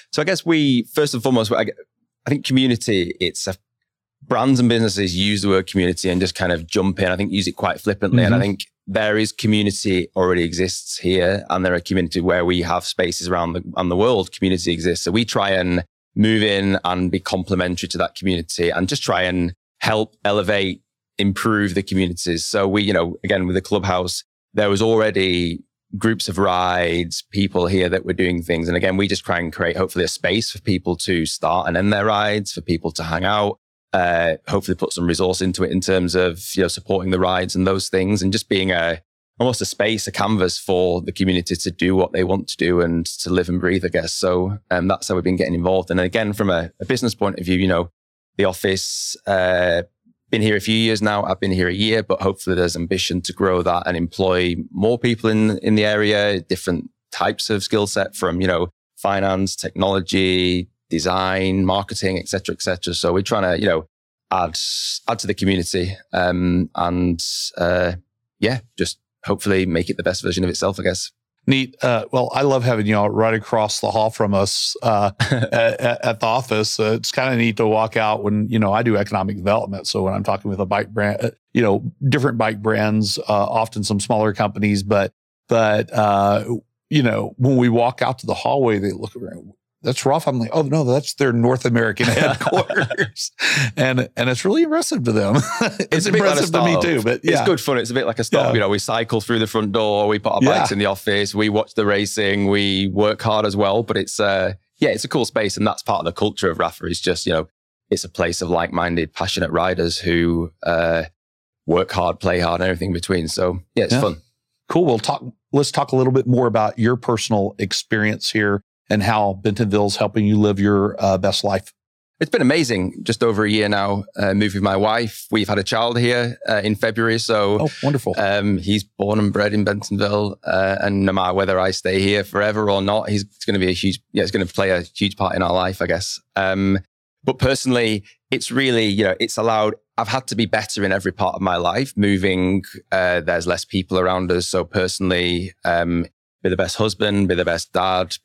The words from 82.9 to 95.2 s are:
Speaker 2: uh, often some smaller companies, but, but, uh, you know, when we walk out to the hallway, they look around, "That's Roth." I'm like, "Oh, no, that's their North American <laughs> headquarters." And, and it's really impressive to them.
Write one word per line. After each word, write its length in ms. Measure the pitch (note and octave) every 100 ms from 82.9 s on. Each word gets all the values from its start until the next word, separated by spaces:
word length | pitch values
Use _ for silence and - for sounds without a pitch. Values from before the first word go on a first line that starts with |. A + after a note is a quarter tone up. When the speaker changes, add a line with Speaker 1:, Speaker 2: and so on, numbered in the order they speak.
| G#2+ G#2 -
Speaker 2:
uh, 40 | -
often 540 | G#2 G2+ A#2 A2+ A2
some 160 | G2+ G#2
smaller 340 | - A2 G#2+
companies, 520 | G2+ G#2 G2+ G#2 G2+
but, 280 | G2 G#2 F#2+ - _ _ _
but, 440 | A#2 A2 G#2+ A2+
uh, 520 | A2+ G#2 G2+ G2+ G2+ G#2+ A#2+ - _ _
you 120 | D3+
know, 320 | A#2+ G#2+ G#2+ -
when 180 | B2+ C3
we 120 | B2
walk 340 | A2+ A#2+ -
out 180 | B2 C3
to 60 | -
the 80 |
hallway, 440 | - A#2+ C#3 B2 G#2
they 140 | G2
look 240 | F#2+ - A#2+
around, 360 | G2 - - - _ _
"That's 220 | D3 C3 -
Roth." 220 | D#3 D#3
I'm 100 | C3
like, 120 | A2+
"Oh, 80 | D#3+
no, 220 | D3 D#3
that's 300 | C3 C3 C#3
their 180 | - C3+
North 320 | A#2 A#2+ B2+
American 420 | B2 A#2 A2+ G#2 A#2+
<laughs> 460 | A#2+ - - - -
headquarters." 760 | - G#3 - - C3 - - - - - B2 B2
And, 320 | C3 B2+ - -
and 120 | B2
it's 140 | B2
really 180 | F#3 D#4
impressive 420 | E4 D#4+ - C4+
to 80 | A#2+
them. 240 | G#2+